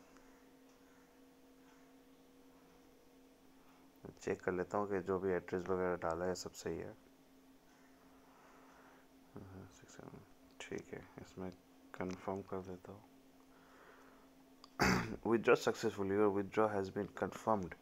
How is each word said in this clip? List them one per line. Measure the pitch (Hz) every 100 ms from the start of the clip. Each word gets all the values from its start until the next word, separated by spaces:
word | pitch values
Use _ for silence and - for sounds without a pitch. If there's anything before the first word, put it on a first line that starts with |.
| - - - - - - - - - - - - - - - - - - - - - - - - - - - - - - - - - - - - - - - - - -
चेक | - 98
कर | -
लेता | 90 87 104
हूँ | 101
कि | 98
जो | 92 95
भी | 95
address | 90 - 92
वगैरह | 90 92 90 87
डाला | 85 82
है, | 92
सब | 90 -
सही | - 85 82
है। | 95 113 - - - - - - - - - - - - - - - - - - - - - - - - 98 95 95 - - - - - 101 - - -
ठीक | - - -
है, | - - -
इसमें | - - 92 - - - -
confirm | - 92 92 - 95 98
कर | 95
देता | 95 90 -
हूँ। | 101 - - - - - - - - - - - - - - - - - -
<clears throat> | - 123 117 -
Withdraw | 104 113 104 117
successful, | - 110 113 101 98
your | 98 107
withdrawal | 98 95 107 107
has | 104 95
been | 104 95
confirmed। | - 95 - - 107 87 -